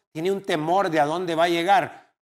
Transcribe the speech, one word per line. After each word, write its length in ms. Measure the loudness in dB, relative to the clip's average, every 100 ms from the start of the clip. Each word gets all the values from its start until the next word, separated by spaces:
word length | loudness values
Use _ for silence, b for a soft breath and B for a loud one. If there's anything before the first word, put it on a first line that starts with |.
| B
tiene 220 | -6 -4
un 100 | -4
temor 460 | -2 -2 0 0 2
de 120 | 2
a 40 |
dónde 300 | 0 -2 -4
va 100 | 0
a 40 | 0
llegar. 640 | 2 2 2 2 -6 _ _